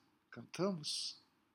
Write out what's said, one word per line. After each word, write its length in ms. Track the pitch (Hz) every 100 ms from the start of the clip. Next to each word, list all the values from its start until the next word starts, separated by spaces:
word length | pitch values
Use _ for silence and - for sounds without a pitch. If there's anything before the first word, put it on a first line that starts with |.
| _ _ _
cantamos. 880 | - 117 - 190 180 143 - - - - _ _